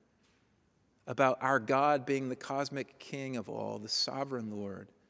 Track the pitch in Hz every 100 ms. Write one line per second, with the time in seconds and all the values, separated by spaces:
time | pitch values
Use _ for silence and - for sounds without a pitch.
0 | _ _ _ _ _ _ _ _ _ _
1 | - 120 131 127 131 131 110 135 147 147
2 | 135 135 131 123 - 139 143 139 - -
3 | - 139 135 123 98 110 107 110 107 -
4 | - 135 139 127 110 104 98 95 98 _